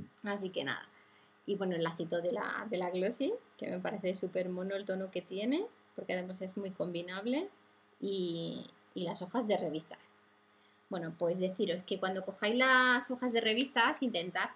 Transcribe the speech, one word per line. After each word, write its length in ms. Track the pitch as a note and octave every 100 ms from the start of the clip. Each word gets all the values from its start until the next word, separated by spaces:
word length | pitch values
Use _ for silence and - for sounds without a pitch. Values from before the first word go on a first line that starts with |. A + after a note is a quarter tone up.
| - -
Así 260 | G#3 G3+ F#3+
que 140 | F#3
nada. 240 | C#3 G#2+ - - - - - _ -
Y 100 | G3+
bueno, 200 | F#3+ E3+
el 80 |
lacito 380 | E3 E3 E3 F3
de 100 | F3
la, 360 | G3+ - - G#3
de 80 | F3+
la 140 | F3+
glossy, 420 | F#3 F#3 A#3+ C#4+ A#4+ - -
que 120 | F#3+
me 100 | F3+
parece 340 | F#3 G3+ F3+
súper 360 | F#3 F3+ F#3 F3+
mono 260 | F3+ F#3+ G3
el 100 | G3
tono 240 | F#3 F#3+
que 120 | F3+
tiene, 440 | F3 F#3+ A3 D4 A4+ - _ -
porque 180 | F#3+
además 280 | F#3 F3+ F#3
es 160 | F#3 G3+
muy 140 | G3
combinable. 800 | F#3+ E3+ E3+ F3 F#3+ A3 C4+ G4 - _ _ _ -
Y, 680 | G3 G3 F3 E3 E3 B2 A#2 - _
y 100 | -
las 180 | F3 -
hojas 240 | F3+ B3 G#3+
de 100 | F#3
revista. 400 | E3+ D#3 - - - _ _ _ _ _ _ _ -
Bueno, 260 | F#3 E3 E3
pues 220 | E3+ F3+
deciros 440 | F#3 F#3 G3 F3
que 160 | - G3
cuando 240 | F#3 F#3+
cojáis 320 | F#3+ F#3+ G#3 A#3+
las 540 | C4 B3+ B3+ B3 -
hojas 240 | B3 B3+
de 80 | A3+
revistas, 600 | A3+ A3 C4 B3 A#3 D4+
intentad 460 | B3+ F3+ F3+ F#3 G3